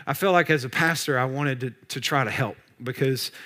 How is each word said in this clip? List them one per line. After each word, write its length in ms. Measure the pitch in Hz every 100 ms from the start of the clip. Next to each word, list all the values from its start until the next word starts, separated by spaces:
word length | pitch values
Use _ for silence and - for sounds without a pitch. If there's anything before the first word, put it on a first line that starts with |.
| -
I 60 |
felt 200 | 139 196
like 180 | 180 156
as 140 | 151
a 40 | 127
pastor, 500 | 139 165 165 - 131
I 60 |
wanted 360 | 131 139 143 127
to, 100 | 127
to 300 | - - 139
try 240 | - 143
to 60 | 107
help. 260 | 98 117 - - -
Because 480 | 123 120 135 127 - -